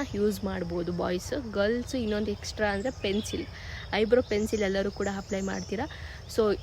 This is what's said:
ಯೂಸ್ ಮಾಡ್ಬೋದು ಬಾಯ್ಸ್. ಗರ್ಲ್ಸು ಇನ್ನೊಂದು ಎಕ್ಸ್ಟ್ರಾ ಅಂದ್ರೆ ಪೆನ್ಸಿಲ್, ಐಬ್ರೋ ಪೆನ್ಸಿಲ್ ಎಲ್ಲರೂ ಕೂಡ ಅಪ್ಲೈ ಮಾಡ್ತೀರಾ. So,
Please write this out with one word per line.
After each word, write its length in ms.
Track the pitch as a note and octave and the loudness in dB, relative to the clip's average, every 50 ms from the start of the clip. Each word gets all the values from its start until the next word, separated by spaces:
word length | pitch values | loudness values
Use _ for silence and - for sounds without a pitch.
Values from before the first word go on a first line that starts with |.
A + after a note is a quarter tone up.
| C#4+ - - | 0 0 0
ಯೂಸ್ 300 | G3+ G#3 G#3+ G3+ F#3+ - | 2 2 2 2 2 -2
ಮಾಡ್ಬೋದು 480 | F#3+ F#3+ F#3 F3+ E3+ E3+ F3+ E3+ F3 F3 | -2 -2 -2 -2 -2 -2 -2 -2 0 0
ಬಾಯ್ಸ್. 600 | E3+ F3+ F#3 F3+ F#3 - - B3 D4 C4 A3+ G3+ | 0 0 0 0 -2 -2 -2 -4 -4 -4 -2 0
ಗರ್ಲ್ಸು 440 | G3+ G3+ G#3+ A#3 A#3+ B3 - - | 2 2 4 2 2 0 -2 -2
ಇನ್ನೊಂದು 340 | C4 A#3 G#3+ G#3 G#3 G#3+ G#3 | -2 0 2 0 0 0 0
ಎಕ್ಸ್ಟ್ರಾ 380 | G3+ - - - - - G#3+ G#3 | -2 -4 -6 -8 -2 0 0 2
ಅಂದ್ರೆ 220 | G3+ G3 G3+ C4 | 2 2 0 -2
ಪೆನ್ಸಿಲ್, 560 | C4 - - G3+ F#3+ G#3 G#3+ - - - E4 - - - - - - - - - - | -4 -2 -2 0 0 0 0 -2 -4 -4 -4 -6 -8 -10 -10 -10 -10 -10 -6 -2 2
ಐಬ್ರೋ 280 | G3 A3 G#3 A#3+ B3 B3+ | 2 6 6 6 6 6
ಪೆನ್ಸಿಲ್ 400 | - G#3+ G#3 G#3+ A3 - G#3 G#3 | 4 2 2 2 2 2 2 2
ಎಲ್ಲರೂ 280 | F#3+ F#3+ G3 G3 G3+ | 2 2 2 0 0
ಕೂಡ 180 | G3+ - G3+ G3 G3+ | -2 -2 -2 -2 -2
ಅಪ್ಲೈ 240 | G3 G3 - G#3 F#3+ | -4 -4 -2 -2 -2
ಮಾಡ್ತೀರಾ. 460 | F#3+ F#3+ F#3+ F#3+ F3+ - G#3 G3 G3+ - - - - - - - - - - | -2 -2 -2 -4 -4 -4 -4 -4 -4 -4 -6 -10 -12 -12 -12 -12 -12 -4 2
So, 220 | - A3 G#3+ G3 - | 4 6 6 4 2